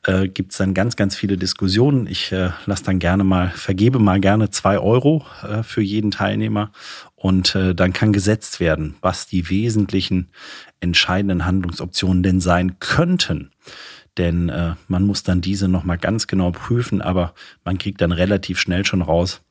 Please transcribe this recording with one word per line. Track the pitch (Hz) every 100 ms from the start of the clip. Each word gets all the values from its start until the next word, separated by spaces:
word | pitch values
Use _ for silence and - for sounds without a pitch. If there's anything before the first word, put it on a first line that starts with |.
äh, | - 95 95
gibt's | - - -
dann | 95
ganz, | 92 110 -
ganz | 98 -
viele | 101 98
Diskussionen. | 92 - 98 98 135 135 104
Ich, | 92 -
äh, | 92 90 87 -
lass | 98
dann | - 95
gerne | 87 98
mal, | 95 92 90
vergebe | - - 92 113 131
mal | 104 95
gerne | 95 107 104
zwei | - 98 98
Euro, | 98 120 139 156 - -
äh, | 98 107
für | 113 -
jeden | 101 104 107
Teilnehmer | 98 98 107 110 107 107 - - - -
und, | _ 92 95 92
äh, | 98 92
dann | 87 92
kann | 90 110
gesetzt | 101 95 107 - -
werden, | 85 78 78 -
was | 95 92 -
die | 92 85
wesentlichen | 95 117 110 98 - - 92 90 - - - - _
entscheidenden | 90 85 - 92 101 90 82
Handlungsoptionen | 95 90 85 90 - 92 92
denn | 92 92
sein | 90 87 92 92
könnten. | - 131 175 180 - 76 69 _ - - - - _ -
Denn, | 87 85 85
äh, | 76 85 82 -
man | 92 101
muss | 101
dann | - 90
diese | 85 98 95
nochmal | 92 85 85
ganz | 82 110 -
genau | 95 90
prüfen, | 85 - 120 120 98
aber | - 92 87 - - -
man | - 92
kriegt | 101 95
dann | 87
relativ | 87 92 101 - 90
schnell | - 90
schon | 98 95
raus | 82 82 90 - _